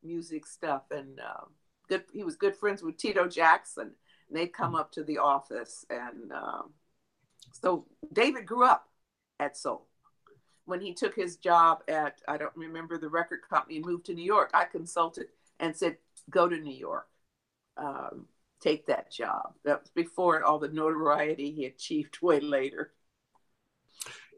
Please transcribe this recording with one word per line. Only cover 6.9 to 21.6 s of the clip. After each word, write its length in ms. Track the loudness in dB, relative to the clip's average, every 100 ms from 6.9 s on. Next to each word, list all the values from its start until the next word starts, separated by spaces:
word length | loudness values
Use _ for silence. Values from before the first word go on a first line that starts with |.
| _ _ _ _ _ -20
so 340 | -2 0 0 -2 _ -4
David 360 | 2 2 2 -4
grew 180 | 4 6
up 240 | 6 2 _ _ _ _ -6
at 160 | -6 -6
Soul. 300 | -6 -6 _ _ _ _ _ _ _ _ -8
When 160 | -8
he 120 | -6
took 220 | -4 -2 -2
his 220 | -6 -2
job 440 | 4 8 8 6 0
at, 320 | -2 -2 -4 -6
I 100 | -6
don't 180 | -6 -8
remember 440 | -12 -10 -8 -8
the 100 | -4
record 300 | -2 -2 -6 -2
company, 280 | -2 -2 -8
and 80 | -6
moved 200 | -6 -6
to 80 |
New 100 | -6
York, 280 | 2 4 4
I 120 | 4 2
consulted 600 | -4 -6 0 0 -2 -14 _ _ -6
and 160 | -4 -2
said, 220 | -2 -4 _ -20 -2
"Go 180 | 4 4
to 120 | 2
New 160 | -6 -10
York, 320 | -8 -8 -10 _ _ _ _ _ _ -10
um, 520 | -8 -6 -10 -12 -18 _ _ _
take 260 | 0 0 0
that 240 | -2 -2
job." 460 | -8 -4 -4 -6 -6 -2
That 160 | -2
was 80 | -2
before 540 | -4 -2 2 4 4
all 160 | 4 2
the 80 | 0
notoriety 800 | 0 0 2 2 2 2 -2 -4
he 160 | -4